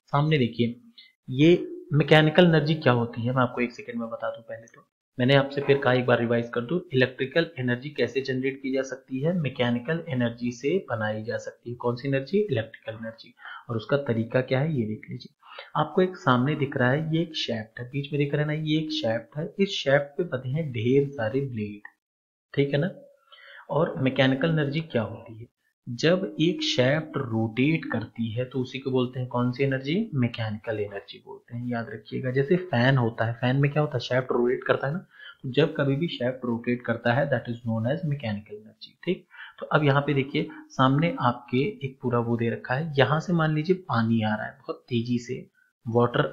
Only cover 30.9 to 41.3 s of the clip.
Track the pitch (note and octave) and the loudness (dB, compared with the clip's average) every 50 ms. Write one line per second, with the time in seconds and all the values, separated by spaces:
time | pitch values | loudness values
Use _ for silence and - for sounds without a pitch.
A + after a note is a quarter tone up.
30.9 | G2 G2+ - - - A#2 - - G2+ - - _ A#2+ A#2+ B2 B2 A#2+ A#2 A2+ - | -6 -10 -12 -14 -18 -20 -18 -18 -20 -20 -16 _ -12 -8 -6 -4 -4 -4 -6 -8
31.9 | A2+ A2+ - - C3 B2 B2+ B2+ B2 C#3 C#3 - F#3 F3 - - - A#2+ A#2+ C3 | -10 -14 -12 -10 -8 -6 -4 0 0 0 2 2 2 0 0 0 2 4 4 6
32.9 | C#3 C3 A#2+ A2+ - - A2+ A2+ A#2 - - B2 C3 C#3 C#3+ C#3+ C#3+ D3+ D3+ D3 | 6 4 4 2 0 0 -2 -2 -2 -2 0 0 2 2 2 2 2 2 0 0
33.9 | D3 A#2+ - - B2 B2+ B2+ - C3 B2 A#2+ B2 C3 B2 - - B2+ - - C3+ | -2 -4 -4 0 0 0 0 0 0 2 2 2 0 0 0 0 0 0 0 -2
34.9 | D3+ F#3+ - - _ - - - - _ - C3 A#2+ C#3 D#3 D#3 - - C#3+ C3+ | -4 -6 -8 -12 _ -20 -20 -20 -18 _ -10 0 2 2 2 2 2 0 0 0
35.9 | C#3 C#3 E3+ E3+ - - A#2+ B2 C3 - - A#2+ A#2 A2+ - A#2+ B2 A#2+ - - | 2 0 0 -2 -4 -4 -4 -4 -4 -4 -4 -4 -4 -2 -2 -2 -2 -2 -2 -4
36.9 | A2+ A2+ - A#2+ A#2+ A#2 A#2+ B2 B2+ A#2 - A#2+ A#2 A#2 - A2+ A2+ A2+ A2+ B2 | -4 -2 0 2 2 2 2 0 0 -2 -2 -6 -8 -8 -4 -4 -2 -2 0 -2
37.9 | C#3+ E3+ E3 D3+ C#3+ C#3 - A2 G#2 G2+ G#2+ - G#2+ G#2+ A2 G#2+ - _ - - | -2 -2 -2 -4 -4 -4 -4 -4 -6 -6 -8 -10 -14 -16 -16 -18 -20 _ -20 -20
38.9 | _ _ - E3+ F#3+ - - _ - - - - - - - - - D#3 D3+ C#3+ | _ _ -4 -4 -4 -4 -6 _ -20 -20 -20 -20 -14 -14 -4 0 2 4 4 4
39.9 | C3+ C#3+ C#3+ D#3 C#3+ C3+ C3 C#3 - D3+ D#3 - - - - - - - C3 C3 | 4 4 2 2 0 0 0 0 -2 -4 -4 -4 -8 -14 -20 -8 0 2 4 4
40.9 | C#3 D3 E3 E3+ - - C3+ B2 | 6 4 2 2 0 0 0 0